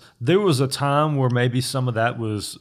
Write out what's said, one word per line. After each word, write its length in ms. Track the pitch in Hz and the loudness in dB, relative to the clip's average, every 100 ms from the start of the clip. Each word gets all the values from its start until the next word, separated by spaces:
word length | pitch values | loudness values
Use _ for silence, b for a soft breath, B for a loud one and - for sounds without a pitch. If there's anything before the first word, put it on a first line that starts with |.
| b _ | b _
there 220 | 120 185 | 0 2
was 180 | 202 131 | 4 2
a 80 | 135 | 0
time 480 | - 143 143 156 143 | -2 0 0 0 2
where 140 | 127 | 0
maybe 320 | 123 123 123 | 2 2 0
some 260 | 127 135 127 | -2 -2 -2
of 60 | |
that 260 | 113 117 117 | 0 -2 -2
was 400 | 110 104 - - | -4 -6 -8 -14